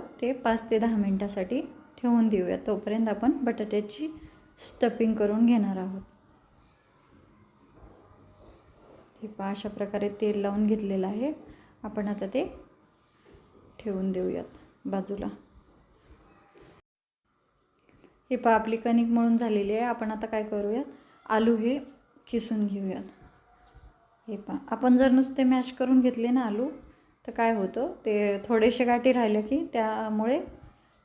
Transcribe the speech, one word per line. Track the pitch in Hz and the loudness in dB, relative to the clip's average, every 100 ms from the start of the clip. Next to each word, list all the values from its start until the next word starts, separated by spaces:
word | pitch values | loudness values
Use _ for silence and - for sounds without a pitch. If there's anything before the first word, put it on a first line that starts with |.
| - - | -4 -6
ते | 240 | -4
पाच | 262 233 226 - | -2 0 -2 0
ते | 220 | 0
दहा | 226 220 | 2 2
मिनिटासाठी | 196 190 202 196 185 254 - - - - | 0 0 -2 -4 -4 -4 -6 -12 -20 -4
ठेवून | 240 233 226 | 2 4 4
देऊयात. | 202 180 185 - | 2 0 -2 -2
तोपर्यंत | 208 208 220 220 | -4 -2 -2 -2
आपण | 208 247 - | 0 0 0
बटाट्याची | 240 226 214 208 208 - 311 - - - _ - | -2 -2 -2 -4 -4 -8 -10 -10 -20 -20 _ -20
स्टफिंग | - - 240 - 226 | -18 -2 0 2 0
करून | 214 208 214 233 | 0 0 4 4
घेणार | 240 196 190 | 4 2 -2
आहोत. | 185 190 - _ _ _ _ _ _ _ _ _ _ - _ _ _ _ _ - - - - - - - - - _ _ - - - - | -6 -8 -14 _ _ _ _ _ _ _ _ _ _ -20 _ _ _ _ _ -20 -20 -20 -20 -20 -20 -20 -20 -20 _ _ -20 -20 -20 -16
हे | 214 | -14
पहा, | - 196 | -8 -6
अशा | 202 208 | -6 -6
प्रकारे | 208 202 202 202 202 | -6 -4 -2 -4 -2
तेल | 214 208 | -2 0
लावून | 202 202 214 | 0 2 2
घेतलेलं | 214 202 190 190 | 2 0 -2 -2
आहे. | 214 269 302 - - - _ | -2 -4 -6 -12 -20 -20 _
आपण | 220 208 208 | -10 -6 -4
आता | 202 196 | -4 -4
ते | 254 370 - - _ _ _ _ _ _ - _ _ - - | -4 -4 -8 -20 _ _ _ _ _ _ -20 _ _ -20 -12
ठेवून | 220 190 190 | -6 -4 -2
देऊयात | 185 180 - - - - _ | -2 -2 -4 -8 -16 -20 _
बाजूला. | - 196 190 202 208 - - - - _ _ _ _ - _ _ _ - - - _ _ _ _ _ _ _ _ _ _ _ _ _ _ - | -8 -6 -6 -6 -8 -10 -18 -20 -20 _ _ _ _ -20 _ _ _ -20 -20 -20 _ _ _ _ _ _ _ _ _ _ _ _ _ _ -6
हे | 254 | 0
पहा, | 233 | 4
आपली | 220 220 226 | 4 2 -2
कणिक | 233 233 233 | 2 2 4
मळून | 233 233 226 | 4 4 2
झालेली | 233 208 196 | 2 0 0
आहे. | 214 | 0
आपण | 240 233 220 | 0 -2 -4
आता | 214 220 | -6 -4
काय | 220 | -4
करूयात, | 214 208 208 233 285 - _ _ - | -4 -4 -2 -4 -6 -12 _ _ -2
आलू | 220 226 226 | 2 4 4
हे | 233 285 - - _ _ - | 2 -2 -6 -20 _ _ -6
खिसून | 233 226 214 208 | -4 -2 -2 -2
घेऊयात. | 196 190 180 190 - - _ _ _ _ - - _ _ _ - | -2 -6 -8 -10 -18 -20 _ _ _ _ -20 -20 _ _ _ -12
हे | 208 | -12
पहा, | - 190 - | -8 -10 -6
आपण | 226 254 247 | 0 4 6
जर | 269 | 6
नुसते | 254 269 - | 6 4 2
मॅश | 254 254 254 | 2 2 0
करून | - 254 262 | -2 4 4
घेतले | 254 240 233 | 4 2 0
ना | 254 | 2
आलू, | 233 208 269 - - - _ _ - | 0 -2 -4 -6 -18 -20 _ _ -10
तर | |
काय | 233 226 | -2 0
होतं, | 226 185 226 294 | 2 -2 -2 -4
ते | - - 208 208 202 | -4 -2 2 2 0
थोडेसे | 202 226 220 240 | 0 4 4 4
गाठी | 240 240 254 | 2 4 4
राहिले | 254 226 214 | 4 4 2
की | 214 277 339 | 0 -2 -2
त्यामुळे | 233 220 220 220 214 220 285 - - - _ _ _ | -2 -2 -2 -4 -2 0 0 -4 -14 -20 _ _ _